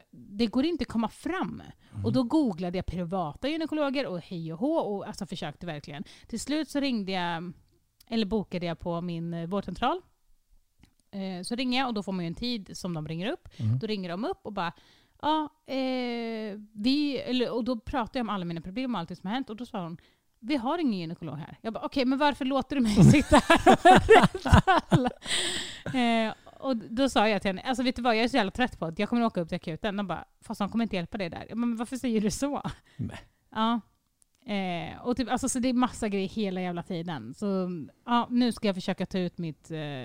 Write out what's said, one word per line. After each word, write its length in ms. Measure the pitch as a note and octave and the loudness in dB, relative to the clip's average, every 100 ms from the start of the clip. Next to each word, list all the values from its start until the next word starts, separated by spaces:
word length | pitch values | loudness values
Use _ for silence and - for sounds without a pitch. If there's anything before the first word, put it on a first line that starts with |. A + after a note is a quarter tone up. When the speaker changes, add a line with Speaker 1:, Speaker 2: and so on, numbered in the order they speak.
| - | -16
Speaker 1:
det 360 | - - G3+ A#3 | -20 -10 -2 0
går 180 | B3 | 2
inte 180 | D#4 E4+ | 0 -2
att 60 | A#3+ | -2
komma 200 | A3+ A3 | -2 -2
fram. 540 | - - F4+ G#3+ - D2+ - - | -4 -6 -4 -6 -8 -14 -20 -14
Speaker 2:
Mm. 120 | G#2+ | -6
Speaker 1:
Och 80 | G2+ | 0
då 100 | B2 | 0
googlade 560 | A#3+ D#4 C4+ E3 F3+ F3+ | 2 2 2 0 -4 -4
jag 80 | - | -4
privata 600 | F3 E3+ F#3 D#3 - C4 | -4 -4 -2 -4 -4 -4
gynekologer 580 | D#4+ D#4+ D#4 C#4 C#4 G#3+ | -4 -2 -2 0 -2 -4
och 140 | F3+ | -6
hej 320 | - F3 D#3+ | -8 -8 -8
och 60 | D#3+ | -2
hå 180 | C4+ E4 | 0 0
och, 280 | G3+ G3+ F#3 | 0 -4 -8
alltså, 200 | - F#3+ | -10 -10
försökte 400 | F#3+ D#3+ - F3 | -8 -8 -8 -10
verkligen. 380 | D3 - D3 - - - | -10 -10 -14 -14 -18 -12
Till 140 | A#3 | -8
slut 280 | - D4+ D4+ | -4 -4 -2
så 100 | C#4+ | -2
ringde 320 | C#4 A#3 F#3+ | 0 -2 -2
jag, 400 | F#3+ E3+ E3+ F3 - _ _ _ _ - | -2 -2 -4 -8 -14 _ _ _ _ -6
eller 180 | A#3 G3 | -2 0
bokade 400 | A3 F3 F3+ F3 | -2 -2 -4 -4
jag 120 | E3 | -4
på 220 | F3+ E3+ | -4 -4
min, 340 | F3 E3 E3+ | -4 -6 -6
eh, 120 | E3+ E3+ | -6 -4
vårdcentral. 520 | G3 F#3+ F3+ B3 F4+ - _ _ _ _ - _ _ - _ _ | -4 -6 -2 -2 -2 -8 _ _ _ _ -20 _ _ -20 _ _
Eh, 320 | G3 F#3+ F3+ | -10 -8 -8
så 120 | E3 | -6
ringer 240 | A#3 C4 B3 | -4 0 0
jag 100 | C4 | 0
och 60 | |
då 80 | G#3 | -2
får 100 | G3 | -4
man 120 | F#3 | -4
ju 40 | E3 | -4
en 60 | |
tid 360 | E3 A#3+ A#3 F3+ - | -4 -6 -6 -8 -8
som 180 | F#3 | -6
de 140 | D#3+ D3+ | -6 -6
ringer 240 | E3 G3+ | -6 -6
upp. 160 | F4 - - | -6 -10 -4
Speaker 2:
Mm. 220 | A2 B2+ | -2 0
Speaker 1:
Då 80 | G#3+ | -2
ringer 220 | G#3 F3+ | -4 -4
de 160 | F3+ | -6
upp 160 | C#4+ G4 | -6 -6
och 100 | G#3+ | -8
bara, 200 | G3+ E3+ - _ _ _ _ | -6 -6 -6 _ _ _ _
"Ja, 260 | D4 D#4 D4+ - - | 0 0 -2 -10 -8
eh, 920 | C4+ C4 B3+ B3 A#3 A3+ A3+ A3 G3+ G#3 | -4 -2 -2 -4 -4 -6 -6 -8 -10 -12
vi", 460 | G#3+ A3+ C#4+ D4 B3+ - | -2 2 2 2 -2 -2
eller, 280 | B3+ G#3+ | -2 0
och 100 | A3+ | 0
då 120 | A3+ A#3+ | -2 -4
pratar 400 | - C#4+ G#3+ C4 | -2 -4 -2 -4
jag 40 | |
om 60 | A3 | -4
alla 140 | G3+ | -4
mina 160 | F3 E3+ | -4 -6
problem 340 | F#3 G3+ C4 | -8 -6 -4
och 60 | G#3 | -4
allt 180 | E3+ F3+ | -6 -8
som 80 | F#3 | -6
har 80 | |
hänt. 160 | B3 C4 | -4 -6
Och 60 | G#3+ | -10
då 100 | B3 | -8
sa 160 | G#3 | -8
hon, 140 | E3+ E3+ - _ _ _ | -8 -10 -16 _ _ _
"Vi 160 | A3 C#4+ | -2 0
har 220 | A3+ F4 | 0 0
ingen 200 | D4 F#3+ | 0 0
gynekolog 360 | E3 F3 D#3+ D3+ | -4 -8 -8 -10
här." 220 | - - | -10 -10
Jag 100 | A3+ | -10
bara, 120 | - | -6
"Okej, 200 | D4+ C#4 | -4 0
men 140 | B3+ C4+ | 2 4
varför 260 | D4 - | 2 2
låter 320 | C4 C4+ - C#4+ | 0 0 0 0
du 60 | |
mig 100 | A3+ | 4
<laughs> 100 | G#3 | 10
sitta 320 | D#3+ D4+ - D4 | 10 10 8 6
här 360 | - E4 - | 8 8 8
och 60 | F4 | 10
berätta 800 | E4+ F#4 - G#4 A3 F#4+ - - - E4+ - | 10 10 10 10 10 4 6 6 8 4 4
alla?" 220 | D4+ B3 - - - F4 F4+ - - - C4 | 2 2 -2 -4 -2 -2 -6 -8 -10 -4 0
Eh, 340 | A#3 A3+ A3 - - - | 2 2 0 -6 -16 -6
och 160 | C4+ A#3+ | -2 -2
då 320 | - A3+ C4+ | -2 0 2
sa 200 | B3 G#3+ | 4 4
jag 140 | G3 | 2
till 60 | G3+ | 0
henne, 140 | F#3 | -2
"Alltså, 200 | - B3 | -2 0
vet 140 | A#3+ - | 0 0
du 60 | |
vad, 140 | A#3+ A3 | 2 2
jag 80 | |
är 40 | A#3 | 2
så 80 | B3 | 2
jävla 140 | G3 | 0
trött 260 | - - - | 0 -2 -2
på 120 | E3 | -6
det. 80 | D#3+ | -4
Jag 60 | G3+ | -2
kommer 160 | A#3+ | 0
åka 160 | A3+ - | 0 0
upp 80 | E3 | -4
till 80 | F3+ | -6
akuten." 400 | - D#3+ A3 G3 | -6 -6 -4 -4
De 100 | F#3+ | -4
bara, 180 | D#3+ - _ | -6 -10 _
"Fast 180 | - A3 | -12 -6
de 100 | G3 | -2
kommer 140 | A3+ | -2
inte 140 | A3+ F#3 | -2 -2
hjälpa 220 | E3+ A3+ | -6 -6
dig 120 | F3 | -6
där." 160 | E3+ - | -8 -8
Jag 100 | A3 | -2
bara, 80 | A#3+ | -2
"Men 100 | A3+ | -2
varför 200 | A#3+ B3+ | -6 -4
säger 240 | C4 A3 | 0 2
du 100 | G#3 | 2
så?" 320 | - C#4 C4+ E3 - _ - | 0 -2 -2 -6 -10 _ -10
Speaker 2:
Nej. 220 | A2 - - _ _ | -8 -8 -16 _ _
Speaker 1:
Ja. 300 | A3 A3+ A#3 - _ _ _ _ _ C4 | 0 0 0 -4 _ _ _ _ _ -6
Eh, 540 | G3+ F#3 E3+ D#3+ F2 | -4 -2 -4 -6 -8
och 140 | A#3+ B3+ | -4 -4
typ, 140 | A3+ | -2
alltså, 180 | B3 B3+ | -2 -2
så 100 | C4 | 0
det 100 | B3 | 0
är 40 | |
massa 340 | B3 B3+ - A3 | 2 0 0 -2
grejer 200 | G3 F#3+ | -2 -2
hela 320 | - G3+ F#3 | -2 -4 -2
jävla 220 | F3+ F3 | -4 -6
tiden. 520 | - F3 E3+ D3 A2 | -6 -6 -6 -8 -10
Så, 340 | - G#3 F#3+ F3+ F3 B2+ - - | -6 -2 -2 -2 -6 -10 -14 -2
ja, 200 | A#3+ A3+ | 0 2
nu 220 | A#3+ B3 | 2 2
ska 140 | - G#3+ | 0 -2
jag 60 | |
försöka 320 | F#3 - F3+ F#3 | -2 -4 -4 -4
ta 120 | F#3+ | -2
ut 200 | F3 - | -4 -4
mitt, 320 | E3 C#3+ - | -8 -10 -10
eh, 80 | D#3+ D3+ C#3 | -8 -8 -8